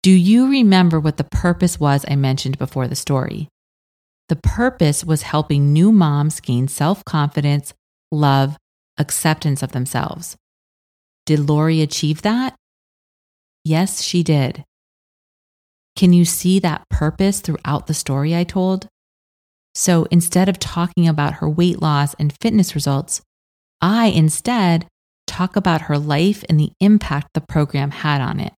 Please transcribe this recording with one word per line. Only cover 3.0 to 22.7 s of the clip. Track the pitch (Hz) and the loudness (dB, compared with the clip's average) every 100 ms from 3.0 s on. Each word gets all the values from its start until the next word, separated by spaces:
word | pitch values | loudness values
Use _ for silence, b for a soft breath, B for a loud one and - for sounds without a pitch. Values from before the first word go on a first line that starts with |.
| - 139 - - 151 _ _ _ _ _ _ _ _ | -4 -2 -2 -8 -12 _ _ _ _ _ _ _ _
The | 156 | -2
purpose | - 208 247 247 151 147 | -2 0 -2 0 0 0
was | 170 156 | -2 -4
helping | - 151 156 143 143 | -2 -4 0 0 2
new | 151 196 | 4 6
moms | 220 160 143 151 - | 6 4 2 -2 -4
gain | - 120 131 | -4 -2 -2
self-confidence, | - 147 202 - 156 147 - 143 143 139 - _ _ _ | -2 -2 -2 -4 -2 -2 -2 0 -2 -4 -20 _ _ _
love, | 151 147 139 135 147 _ _ _ - | 0 2 2 0 -4 _ _ _ -6
acceptance | 147 - 165 156 151 139 | -6 -2 -2 0 -2 -4
of | 131 | -4
themselves. | 127 127 127 - - - - _ _ _ _ _ _ _ _ - | -6 -6 -6 -6 -10 -16 -20 _ _ _ _ _ _ _ _ -2
Did | 151 143 | 0 2
Lori | 151 160 160 | 0 2 0
achieve | 151 - 151 151 | 0 -2 -4 -2
that? | 208 233 254 - _ _ _ _ _ _ _ _ _ _ | -2 -2 -4 -10 _ _ _ _ _ _ _ _ _ _
Yes, | 156 156 190 - | -2 0 0 -4
she | - 180 | -4 -2
did. | 165 151 131 - - _ _ _ _ _ _ _ _ _ _ _ _ - | 2 0 0 -6 -16 _ _ _ _ _ _ _ _ _ _ _ _ 0
Can | 180 | 4
you | 175 | 6
see | 170 - 180 190 | 4 0 0 0
that | 180 151 _ | 0 -6 _
purpose | - 151 - 190 196 | -2 -2 0 -2 -2
throughout | - 156 - 143 - | -6 -6 -4 -6 -4
the | |
story | 156 - 135 151 | -6 -4 -2 -2
I | 170 | -2
told? | 175 190 185 190 - _ _ _ _ _ _ _ _ | -2 -2 -2 -2 -6 _ _ _ _ _ _ _ _
So | - - 170 - | -4 2 2 4
instead | 170 170 180 190 | 2 2 0 0
of | 185 | -2
talking | - - 175 - 165 | -6 -4 -4 0 0
about | 151 143 | 0 -4
her | 143 156 | -2 -4
weight | 156 175 - | 0 0 0
loss | 156 147 143 | 0 0 0
and | - 147 - | -2 -4 -2
fitness | 226 220 180 | 0 2 0